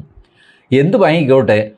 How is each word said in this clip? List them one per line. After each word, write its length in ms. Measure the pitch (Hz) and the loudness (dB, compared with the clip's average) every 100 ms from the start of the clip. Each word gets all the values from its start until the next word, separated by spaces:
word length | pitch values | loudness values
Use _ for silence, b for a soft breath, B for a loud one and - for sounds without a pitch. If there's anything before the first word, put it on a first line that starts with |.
| - _ _ b b b b | -10 _ _ b b b b
എന്ത് 240 | 131 160 233 | 0 0 0
വാങ്ങിക്കോട്ടെ, 760 | 175 165 131 135 113 107 107 | 0 0 0 0 2 0 -2